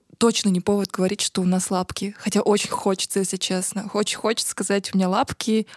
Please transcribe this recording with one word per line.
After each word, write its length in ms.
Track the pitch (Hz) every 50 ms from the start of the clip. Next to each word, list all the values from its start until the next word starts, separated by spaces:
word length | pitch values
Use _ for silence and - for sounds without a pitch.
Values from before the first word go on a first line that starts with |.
| _ _ -
точно 320 | - 226 233 220 - - 202
не 100 | 180 180
повод 300 | - - 202 202 190 -
говорить, 300 | - - 185 190 202 -
что 200 | - - - 190
у 40 | 180
нас 240 | 180 185 185 - -
лапки. 440 | 196 180 180 - - - 190 202 208 -
Хотя 220 | - 202 - 208
очень 280 | - - 208 202 - -
хочется, 500 | - - - 202 190 - - - - 202
если 180 | 190 - 190
честно. 520 | 185 - - 190 185 185 - - 202 - 202 -
Очень 240 | 208 214 - -
хочется 340 | - - - 240 - - -
сказать: 400 | - - 190 - 202 202 196 - -
«У 40 |
меня 100 | 190 190 180
лапки, 580 | 190 226 277 - - - - 226 220 220 214 - -